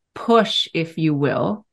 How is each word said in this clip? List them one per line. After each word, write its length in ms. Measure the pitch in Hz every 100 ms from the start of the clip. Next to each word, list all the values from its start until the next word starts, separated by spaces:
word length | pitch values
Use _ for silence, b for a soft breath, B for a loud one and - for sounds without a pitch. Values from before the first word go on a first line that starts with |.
| _ -
push, 520 | - 233 208 - -
if 240 | 165 165 -
you 160 | 160
will, 520 | 143 139 123 185 214 -